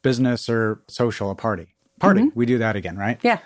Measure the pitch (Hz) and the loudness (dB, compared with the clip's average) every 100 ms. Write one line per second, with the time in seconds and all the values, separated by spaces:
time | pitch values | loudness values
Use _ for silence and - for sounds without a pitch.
0 | 131 123 127 120 - 117 110 107 - - | 0 2 0 0 -2 0 0 -4 -8 -2
1 | 120 - 101 98 113 95 82 _ _ _ | -2 -2 -6 -4 -4 -4 -8 _ _ _
2 | 190 196 277 117 120 123 113 104 90 92 | 4 4 2 0 0 2 0 -2 -6 -4
3 | 101 120 240 220 | -4 -2 0 -2